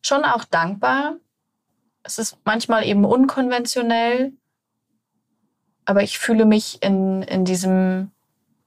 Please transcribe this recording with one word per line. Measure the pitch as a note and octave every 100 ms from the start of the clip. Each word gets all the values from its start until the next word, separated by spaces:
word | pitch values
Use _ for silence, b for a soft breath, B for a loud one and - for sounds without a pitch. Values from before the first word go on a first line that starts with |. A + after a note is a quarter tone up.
schon | - C#4
auch | D4+ A#3+
dankbar. | - E3 E3 G3+ B3+ C4+ D4 E4+ _ _ _ _ _ _ _ _
Es | - -
ist | A3 -
manchmal | - A3 - A3+
eben | G#3 G3+
unkonventionell, | G3+ B3 C4+ C4+ B3 B3 A#3+ B3+ A#3 A#3 A#3 B3 C4+ - _ _ _ _ _ _ _ _ _ _ _ _ _ _
aber | - G3
ich | G3+ -
fühle | - A3
mich | A3 G#3+ - -
in, | G3 F#3+ F#3+ F#3+
in | F#3+ F#3+
diesem | F#3 F#3 F#3+ F#3 F#3 F#3 G3 _ _ _ _ _